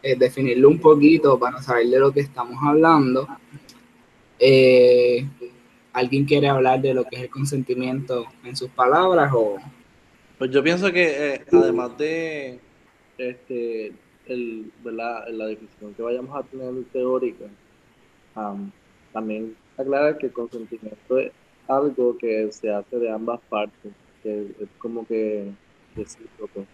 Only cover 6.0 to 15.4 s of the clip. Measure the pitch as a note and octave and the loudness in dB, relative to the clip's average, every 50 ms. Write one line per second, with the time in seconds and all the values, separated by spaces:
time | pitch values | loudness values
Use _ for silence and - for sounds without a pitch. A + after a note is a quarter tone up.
6 | B2+ B2+ C#3 C#3 C#3+ C#3+ D3+ C#3+ C#3+ C#3 C3+ C3+ C3 B2+ C3 C3 C3+ C3+ C3 B2+ | -4 -2 0 -2 2 2 2 2 2 2 2 2 2 2 2 2 0 0 0 -2
7 | A#2+ - - B2 B2+ B2 - C3+ C#3 C#3 C#3+ C#3 B2+ - B2+ B2 B2+ B2+ B2+ C#3 | -4 -6 -8 -14 -14 -12 -8 -8 -6 -4 -4 -6 -4 -4 -4 -4 -4 -6 -6 -8
8 | C3+ B2+ B2+ B2 A2+ - _ _ - B2 C3 C3+ B2+ C3 _ - B2+ B2 D3 E3 | -6 -6 -6 -6 -6 -10 _ _ -18 -14 -12 -12 -12 -10 _ 0 2 4 4 4
9 | F#3 F#3 F3+ E3 C#3+ C#3 C3+ A#2 A2 G#2 G2+ F#2 - - - _ _ _ _ _ | 4 4 4 4 4 4 2 0 0 0 -2 -8 -12 -20 -20 _ _ _ _ _
10 | _ _ _ _ _ _ _ _ C3+ B2+ C3 C#3 C#3 D#3+ F3 F3+ G3 G3 E3+ F3+ | _ _ _ _ _ _ _ _ -6 0 0 2 2 2 0 0 -2 0 0 2
11 | F3 D#3+ C#3+ C#3 D3 C#3+ C3+ C3 - - - F3 F3 F3 F3 - B2 B2 A#2 - | 0 0 0 -2 -4 -4 -6 -8 -2 4 4 4 4 4 0 -2 -4 -6 -6 -6
12 | D3 D#3 D#3+ E3 E3 D#3+ D#3 D3 C#3 C3 B2 B2 _ _ _ _ _ _ _ _ | -6 -4 -4 -6 -6 -8 -8 -10 -12 -14 -16 -18 _ _ _ _ _ _ _ _
13 | _ _ _ - B2+ B2 B2 B2 _ _ C3 A#2+ A#2 A#2 A2+ A2 A2 G#2 E2+ _ | _ _ _ -10 -10 -10 -10 -12 _ _ -8 -6 -6 -6 -6 -8 -10 -12 -14 _
14 | _ _ _ _ _ - B2+ B2 A#2+ A#2 A2+ A2 A2 A2 _ _ A#2 A#2+ A2+ A2+ | _ _ _ _ _ -10 -8 -8 -8 -8 -10 -12 -14 -16 _ _ -14 -12 -10 -8
15 | A#2 A#2+ A#2+ A2+ A2 A#2 A2+ A2 | -8 -8 -10 -10 -12 -12 -10 -8